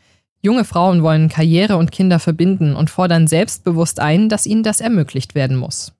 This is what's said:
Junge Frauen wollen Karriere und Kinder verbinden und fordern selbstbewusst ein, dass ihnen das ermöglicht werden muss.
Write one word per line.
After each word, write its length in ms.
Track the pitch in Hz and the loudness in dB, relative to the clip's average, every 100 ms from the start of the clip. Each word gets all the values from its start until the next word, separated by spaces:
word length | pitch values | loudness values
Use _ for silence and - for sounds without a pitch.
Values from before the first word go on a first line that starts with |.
| _ _ _ _ | _ _ _ _
Junge 260 | 196 247 214 | -2 0 0
Frauen 360 | 175 185 175 | 0 2 2
wollen 280 | 160 156 160 | 2 2 2
Karriere 480 | 165 160 165 214 185 | 2 2 2 2 0
und 140 | 170 | 0
Kinder 280 | - 190 170 | 0 2 2
verbinden 560 | - 156 180 190 151 - | 0 0 0 2 0 0
und 160 | 156 | -2
fordern 340 | - 180 165 156 | -2 0 2 2
selbstbewusst 760 | 160 220 - 185 165 165 - | 2 -2 -4 -4 -2 -2 -2
ein, 300 | 151 170 220 | 0 2 2
dass 160 | 214 - | 0 -2
ihnen 160 | 214 | -2
das 200 | 220 202 | -2 -4
ermöglicht 520 | 233 214 - 135 - | -2 -2 -2 -4 -6
werden 240 | 147 131 131 | -4 -2 -2
muss. 360 | 123 - - _ | -4 -10 -14 _